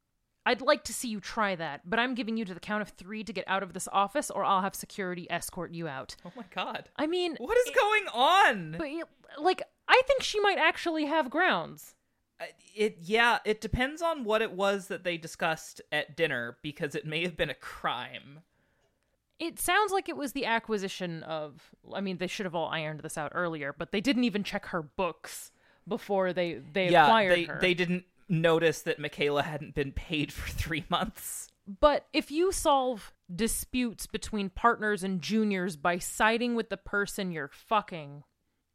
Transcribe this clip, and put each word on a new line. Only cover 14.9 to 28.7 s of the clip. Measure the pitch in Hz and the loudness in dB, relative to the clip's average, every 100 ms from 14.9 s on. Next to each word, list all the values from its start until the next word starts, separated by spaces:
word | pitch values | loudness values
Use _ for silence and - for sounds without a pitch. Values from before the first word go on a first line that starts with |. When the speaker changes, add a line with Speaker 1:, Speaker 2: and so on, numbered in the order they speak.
| 180 | -6
Speaker 2:
they | 180 170 | -4 -6
discussed | 160 - 170 160 - - - | -8 -4 -2 -2 -8 -18 -6
at | 151 - 147 | -4 -4 -2
dinner, | 160 127 117 - | -2 -2 -6 -8
because | 151 - 151 160 | -12 -6 -6 -6
it | 156 | -6
may | 156 | -4
have | 175 160 | -4 -2
been | 156 | -4
a | |
crime. | - - - 165 123 127 127 - 147 _ _ _ _ _ _ _ _ _ - | -4 -12 -6 -4 -4 -8 -14 -18 -20 _ _ _ _ _ _ _ _ _ -10
Speaker 1:
It | 330 - | -8 -4
sounds | - 370 427 | 0 2 2
like | 381 - | 0 -2
it | 302 | -6
was | 277 | -6
the | 277 226 | -4 0
acquisition | 226 226 214 190 - 180 165 | 0 0 -4 -4 -6 -8 -8
of, | - 156 151 160 - _ - | -8 -8 -8 -14 -20 _ -12
I | 131 | -6
mean, | 196 180 | -6 -4
they | 185 | -6
should | - 185 | -4 -4
have | 165 | -4
all | 156 | -2
ironed | 160 151 156 | -4 -6 -8
this | 156 - | -10 -8
out | 147 - | -6 -4
earlier, | 175 160 139 - | -4 -4 -6 -8
but | 165 | -4
they | 196 | -2
didn't | 202 247 247 | 0 2 2
even | 196 | 0
check | 185 202 - | -4 -6 -4
her | 180 | -6
books | 147 - 180 - - - - _ _ _ - | -6 -4 -4 -4 -14 -16 -16 _ _ _ -8
before | 127 - 196 185 | -4 0 2 2
they, | 180 175 127 | 2 0 -2
they | 156 170 180 | -2 2 8
Speaker 2:
Yeah, | 170 151 | 10 10
Speaker 1:
acquired | 226 196 175 | 8 6 4
Speaker 2:
they, | |
Speaker 1:
her. | 170 139 | 2 0
Speaker 2:
they | 180 | 2
didn't | 175 175 180 - _ - | 4 2 0 -4 _ -2
notice | 160 165 160 160 | 4 6 6 4